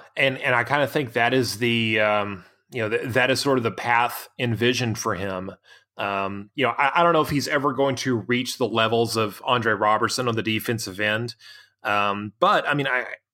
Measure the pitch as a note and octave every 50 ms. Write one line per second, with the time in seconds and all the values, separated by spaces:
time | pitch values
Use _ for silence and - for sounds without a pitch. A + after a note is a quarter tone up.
0 | - - - - C#3+ C3+ C3 C3+ - C#3 B2 A#2+ A#2+ A#2+ C3+ D3 C#3 - - D#3
1 | C#3 A2+ - B2 A#2 A#2 B2+ C3 A#2+ F#2 F#2+ G2+ A#2+ A#2 A#2 A#2 A2+ A2 A2 G#2+
2 | G#2+ G#2+ G#2+ G#2 G2+ G2+ G2+ F#2 - - _ _ _ - - A#2+ A2 G#2+ A2 A#2+
3 | - C3+ A2+ B2+ B2 C3 C3 B2+ - C#3+ C3+ C3 A#2 A2+ F#2 - - A#2 A#2+ A#2
4 | B2 A#2+ - - - - _ - C3 A#2+ A2+ G2 A#2 B2 B2+ A#2+ B2+ A2+ A2 -
5 | - A2+ G2+ F2 G2 G2 F#2+ F#2 F#2+ G2 G2 _ _ _ - - _ _ - -
6 | G#2 G2+ G2 G2 G2 G2 G2 G2+ G2+ - - C#3 B2+ A#2 A2+ - C#3+ C3+ - F3
7 | F3 E3+ E3 D#3 D3 - D#3 C#3 A#2+ - D3+ C#3+ C3+ D3 C3 B2+ C#3 C#3 C3 A#2+
8 | - C3 B2 A2+ F#2+ G#2+ A#2+ B2 C3 B2 - - B2+ G#2+ A2 A2+ A2+ A2 A#2 A#2
9 | A#2 A2 A2 A2+ A2 G#2 F#2+ - - - B2 A#2+ A2+ A#2 G#2+ G2+ G#2 G#2+ G#2+ G#2+
10 | A#2 G#2+ - - B2+ A#2+ A2 A2 G2 A2+ A2 G#2+ - - A#2 A2+ - G#2 F#2 F#2+
11 | G#2+ G#2+ G#2+ A2+ A#2+ A#2+ - _ - - - - - _ _ _ - A2 G#2 G#2
12 | G2+ G2+ G2+ G2+ G#2 G#2+ - - F3 G3 G3+ D#3+ - - C#3+ D3 C#3 C3+ B2+ B2
13 | A2+ G#2 - - _ _